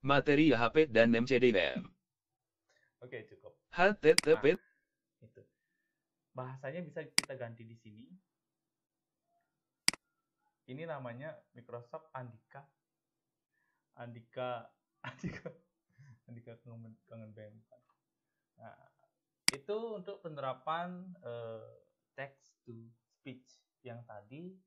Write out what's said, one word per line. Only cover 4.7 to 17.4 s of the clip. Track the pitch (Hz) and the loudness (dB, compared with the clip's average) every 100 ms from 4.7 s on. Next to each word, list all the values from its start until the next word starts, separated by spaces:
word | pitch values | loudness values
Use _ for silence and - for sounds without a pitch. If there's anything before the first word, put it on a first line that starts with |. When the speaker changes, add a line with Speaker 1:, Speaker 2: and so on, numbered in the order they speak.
| _ _ _ _ _ 117 | _ _ _ _ _ -20
Speaker 2:
itu. | - _ _ _ _ _ _ _ _ _ 127 | -20 _ _ _ _ _ _ _ _ _ -12
Bahasanya | 127 131 135 165 160 | -12 -10 -12 -10 -10
bisa | 151 | -12
kita | 151 - - | -4 -4 -4
ganti | 131 120 113 113 | -10 -10 -12 -18
di | |
sini. | 113 110 104 131 185 _ _ _ _ _ _ _ _ _ _ _ _ _ _ _ _ - - _ _ _ _ _ _ - | -20 -20 -20 -20 -20 _ _ _ _ _ _ _ _ _ _ _ _ _ _ _ _ -10 -10 _ _ _ _ _ _ -16
Ini | 131 165 | -14 -10
namanya | 147 123 120 143 - _ | -10 -10 -12 -14 -16 _
Microsoft | 123 117 120 117 - _ | -20 -16 -16 -14 -18 _
Andika. | 131 123 110 _ 139 151 _ _ _ _ _ _ _ _ _ _ _ _ - | -14 -14 -18 _ -20 -20 _ _ _ _ _ _ _ _ _ _ _ _ -18
Andika, | 120 120 117 - 127 120 113 _ | -16 -16 -16 -8 -8 -8 -12 _
<laughs> | _ _ - | _ _ -16
Andika, | - 175 - - - _ _ _ _ 139 117 _ | -10 -10 -10 -14 -18 _ _ _ _ -20 -20 _
Andika | 120 123 113 | -20 -20 -20
kangen, | 123 117 113 110 _ | -20 -18 -18 -20 _
kangen | 113 110 | -20 -18
band. | 107 | -20